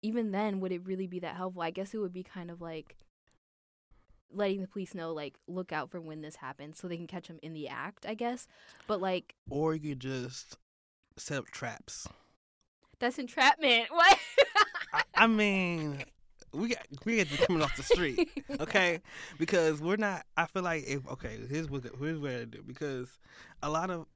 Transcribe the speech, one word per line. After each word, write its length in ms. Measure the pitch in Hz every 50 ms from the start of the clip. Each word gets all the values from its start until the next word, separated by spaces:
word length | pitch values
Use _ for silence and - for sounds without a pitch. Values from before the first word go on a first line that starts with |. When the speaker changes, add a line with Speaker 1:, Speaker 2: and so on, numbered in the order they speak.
Speaker 1:
even 300 | - 214 220 240 226 214
then, 280 | 190 196 214 214 196 190
would 120 | 185 185
it 140 | 185 175 180
really 220 | 185 190 185 190
be 120 | 180 180 180
that 140 | 180 160 -
helpful? 260 | 175 185 185 185 180
I 100 | 165 165
guess 220 | 165 185 196 196 -
it 40 | 220
would 140 | 208 185 180
be 80 | 180 185
kind 280 | - - 185 175 175
of 100 | 170 170
like 340 | 175 165 160 160 - - - - - _ _ _ _ _ _ _ _ _ _ _ _ _ _ _ _ _ - _ _ _ - _ _ _
letting 300 | - 190 208 196 190 202
the 60 | 185
police 260 | 190 _ 202 190 - -
know, 200 | 185 165 165 165
like, 240 | 151 147 139 _ _ _
look 240 | - 175 185 185 -
out 180 | 170 156 135 -
for 120 | - 180
when 200 | 165 160 156 156
this 140 | 151 151 147
happens 420 | - - 131 139 - 139 151 160
so 100 | - -
they 100 | 180 175
can 100 | 170 175
catch 220 | 180 190 180 170 -
'em 100 | 170 160
in 120 | - - 160
the 140 | 156 147
act, 380 | 127 139 - 135 185 214 _ -
I 80 | - 220
guess. 340 | 214 233 240 247 240 - _ _ - - - - - -
But, 160 | - 214 190
like 340 | 185 190 185 180 - _ - _ _ -
Speaker 2:
Or 240 | 135 143 156 160 160
you 180 | 160 151 151
could 80 | 143 131
just 560 | 123 131 135 127 123 123 131 - - - - _ _ _ _ _ _ _ _ _ _ _ _
set 220 | - - - 147 139
up 60 | -
traps. 600 | - - - - 120 - - - - - - - - - _ _ _ _ _ _ _ _ _ _ _ _ _ _ _ _ _
Speaker 1:
That's 180 | - 240 247 -
entrapment. 680 | 269 247 - - 262 277 285 330 320 262 240 226 233 247
<laughs> 20 |
What? 280 | 302 339 339 370 392 - - - - - 554 - - 415 415 - - - - - -
Speaker 2:
I, 100 | - 480 - -
I 120 | - 220
mean, 760 | 226 226 214 214 208 196 190 185 175 175 165 156 151 143 139 135 - _ _ - - - _ - - -
we 160 | 147 202 233
got, 160 | 240 - - - - 139 -
we 120 | 214 233
got 100 | 220 185
to 180 | 143 143 - 508
coming 160 | - 185 160
off 140 | 156 139 -
the 80 | - 131
street, 460 | - 494 - 359 147 127 - 339 - - 285 -
Speaker 1:
<laughs> 140 | - 285 277
Speaker 2:
okay? 420 | - - - 208 185 175 170 165 _ - - - - - -
Because 440 | - 160 165 202 180 165 160 156 147
we're 160 | 151 170 196
not. 280 | 208 220 202 190 165 - - -
I 80 | - 170
feel 180 | 165 - 190 180
like 220 | 180 165 156 139
if, 180 | - 139 143 131
okay, 320 | 131 127 123 - 117 107 113 113 117
here's 200 | 139 156 165 143
what, 140 | 139 139 120 120 - 123
here's 200 | 139 156 165 156
what 120 | 143 139
I 140 | 127 120 120
do, 180 | 117 110 - -
because 540 | - 127 - 151 147 135 127 127 123 - _ _ - - - - - - - -
a 60 | 147
lot 200 | 151 160 170 185
of 160 | 180 170 156 _ _